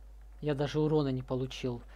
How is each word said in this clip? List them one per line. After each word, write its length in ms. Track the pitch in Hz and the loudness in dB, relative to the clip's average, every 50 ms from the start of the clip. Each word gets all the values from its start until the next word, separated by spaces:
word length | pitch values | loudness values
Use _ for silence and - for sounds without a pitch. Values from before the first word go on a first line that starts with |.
| - - - - - - - - | -18 -18 -18 -18 -18 -18 -14 -4
Я 140 | 147 147 147 | 0 0 2
даже 240 | 135 147 135 139 151 | 2 0 2 2 2
урона 300 | 151 151 156 151 143 135 | 4 6 6 4 4 4
не 140 | 127 127 127 | 2 0 -2
получил. 580 | - 135 127 131 127 - - - 127 120 120 - - - | -2 -2 -2 -2 -2 -4 -4 -2 -2 -2 -4 -8 -12 -16